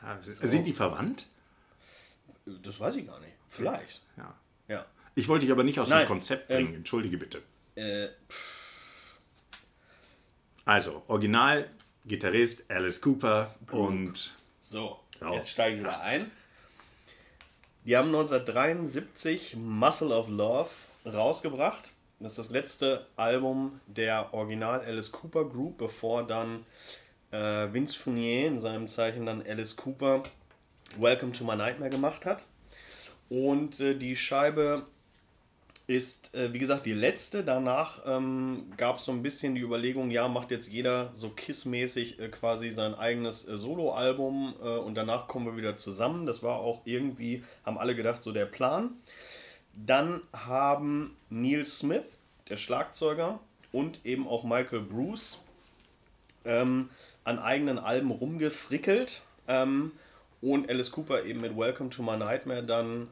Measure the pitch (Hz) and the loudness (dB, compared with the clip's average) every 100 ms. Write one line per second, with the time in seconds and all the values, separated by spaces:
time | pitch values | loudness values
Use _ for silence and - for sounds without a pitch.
0 | - 101 92 104 123 127 170 - 95 - | -12 -10 -10 -4 2 2 2 2 0 2
1 | 165 269 - _ _ _ _ _ - - | -2 -2 -8 _ _ _ _ _ -20 -20
2 | - - - - - 92 101 101 117 262 | -20 -20 -20 -20 -18 -16 -12 -4 -4 -4
3 | - - - - _ - - - - - | -8 -14 -20 -20 _ -6 -4 -4 -8 -18
4 | - - - - _ _ _ 104 - _ | -20 -18 -18 -18 _ _ _ -8 -8 _
5 | - - 113 156 135 127 127 143 120 160 | -6 -2 4 4 6 6 6 4 6 6
6 | 127 95 - 135 - 127 85 80 85 120 | 6 2 0 -4 0 0 0 -2 -4 -2
7 | 107 87 82 76 - _ _ - 107 101 | -2 -4 -6 -12 -16 _ _ -8 -4 -4
8 | 101 - _ - - - - - - - | -4 -8 _ -12 -12 -14 -16 -18 -20 -20
9 | - - _ _ _ - - _ _ - | -20 -20 _ _ _ -18 -18 _ _ -20
10 | - _ _ _ _ _ - 104 87 76 | -20 _ _ _ _ _ 4 4 4 -6
11 | - 107 104 113 135 147 147 - - _ | -2 2 4 6 6 4 0 -10 -20 _
12 | - 104 95 104 120 117 - 92 92 87 | -8 -2 2 4 4 2 -4 -2 0 2
13 | 143 135 120 107 107 - - 120 101 95 | 2 4 4 4 2 -6 -6 0 2 2
14 | 92 87 - - - _ - 107 107 - | -2 -4 -6 -8 -20 _ -12 -8 -8 -8
15 | - - 82 87 - - 113 107 98 85 | -16 -10 -4 -4 -4 2 2 2 -2 -4
16 | 92 143 220 - - - - - - - | -2 -2 -2 -10 -20 -20 -20 -20 -20 -20
17 | - - - - - _ _ _ 117 120 | -20 -20 -20 -20 -20 _ _ _ 4 6
18 | 151 156 147 131 117 117 143 170 160 127 | 6 4 4 2 2 2 2 2 -2 -4
19 | - - 160 175 - 117 113 107 127 151 | -6 -6 -2 -2 -4 -8 -2 6 6 6
20 | 156 113 110 104 92 127 170 - - - | 2 2 0 0 2 2 0 -6 -18 -16
21 | 113 104 117 160 160 135 156 - - - | -6 2 4 2 -2 0 0 0 -12 -20
22 | _ _ 110 110 110 123 139 - 135 131 | _ _ -12 -8 -2 -2 -2 0 2 2
23 | - - 113 127 131 131 135 135 - 101 | -2 -2 2 4 2 0 -2 -6 -12 -2
24 | 110 110 104 113 107 110 110 127 117 113 | 2 2 0 -2 -2 -2 0 -2 -2 -6
25 | 104 - 165 160 147 123 147 - 113 - | -6 -10 -4 0 0 -2 -6 -4 -6 -4
26 | 113 120 117 110 113 117 113 - - - | 0 0 0 -2 -2 -6 -12 -18 -16 -16
27 | - _ _ 107 107 107 104 113 143 - | -20 _ _ -4 -2 0 0 0 -2 -2
28 | - 117 117 120 151 131 110 113 113 - | -2 0 2 2 2 0 -2 -4 -6 0
29 | 113 117 113 113 - 110 110 - 135 135 | 0 0 -4 -4 -6 -6 -6 -6 -8 -2
30 | 139 135 135 - - - _ _ - 104 | 2 2 2 -12 -20 -20 _ _ -18 4
31 | 117 127 127 120 117 107 107 127 139 131 | 6 6 2 -4 -2 0 0 -2 -2 0
32 | 143 156 185 196 - _ - - - - | 0 0 -2 -4 -4 _ -20 -20 -20 -18
33 | - - _ 127 135 143 151 - 139 139 | -20 -20 _ 0 4 4 2 0 2 2
34 | 127 127 - 139 147 156 147 143 139 - | 0 -2 0 4 4 4 2 2 -4 -18
35 | _ - _ _ _ _ _ - - 127 | _ -20 _ _ _ _ _ -16 0 0
36 | 127 - - 127 123 120 135 139 120 107 | 0 -6 -10 -4 -2 0 2 2 2 4
37 | 123 - - 208 170 131 131 127 160 - | 4 2 -2 -2 2 2 4 2 0 -4
38 | - 131 131 131 131 127 - 98 120 123 | -2 0 0 -2 -2 -4 -8 0 0 0
39 | - 127 131 139 143 127 120 117 123 131 | -2 -2 -2 -2 -2 -2 0 0 0 0
40 | 127 117 123 120 120 120 - 107 127 123 | 0 2 2 0 -2 -4 -4 -2 2 2
41 | 123 117 110 104 - 143 127 123 123 123 | 0 -6 -10 -8 -8 -6 -4 -2 -2 -2
42 | 117 - 110 - 117 113 117 113 110 107 | -4 -6 -10 -4 -2 0 -2 -2 -2 0
43 | 117 120 117 113 - 104 113 175 160 107 | 0 0 -2 -4 -8 -6 -4 -2 0 2
44 | 127 131 135 135 135 - 117 117 101 110 | 2 2 0 -2 -4 -4 -4 -2 -2 -2
45 | 110 120 - 131 117 113 107 101 - 98 | 0 0 -2 -4 -4 -2 -4 -4 -6 0
46 | 120 170 160 117 117 120 113 117 117 123 | 0 2 -2 -2 -2 0 -2 -4 -2 -2
47 | 139 117 117 123 - - - 104 117 117 | -2 -4 -4 -6 -8 -10 -6 -2 0 2
48 | 113 120 113 107 101 - 131 160 233 - | 0 0 -2 -2 -2 0 2 2 -2 -6
49 | - - - - - - _ 107 107 135 | -16 -20 -16 -16 -18 -20 _ -12 4 6
50 | 160 175 - - 120 131 139 143 147 147 | 6 -2 -6 -12 -2 2 4 4 2 -2
51 | 143 - - 113 127 147 143 - 143 202 | -4 -10 -10 -2 0 2 0 -2 0 0
52 | - - _ _ - 104 - 127 151 - | -2 -14 _ _ -10 -6 -2 -2 -2 0
53 | 156 151 165 214 - _ - 123 156 - | 0 2 -2 -4 -10 _ -6 -2 -2 -4
54 | 113 127 131 117 120 120 127 113 101 107 | -4 -2 0 -2 2 2 2 -2 -4 -4
55 | 156 220 - - - - - - - _ | -4 -4 -8 -10 -16 -20 -20 -20 -20 _
56 | _ _ _ - 113 117 127 127 127 - | _ _ _ -12 0 2 4 2 0 -8
57 | - - - 120 110 139 143 123 123 170 | -20 -10 -4 -2 2 2 2 0 0 2
58 | 139 110 131 165 151 151 - 143 - 202 | 2 0 -4 -2 -2 -2 -4 -2 4 4
59 | 254 - - - - 131 131 139 156 156 | 2 -4 -10 -18 0 2 4 2 0 -6
60 | - - - _ 127 139 139 127 127 - | -20 -20 -20 _ 2 2 2 0 0 -4
61 | 151 131 95 117 113 110 113 127 131 123 | -2 0 0 -4 -4 0 0 0 -6 -4
62 | 113 110 107 131 135 123 120 117 117 117 | -2 0 0 -2 -2 -4 0 0 0 -4
63 | 120 | -8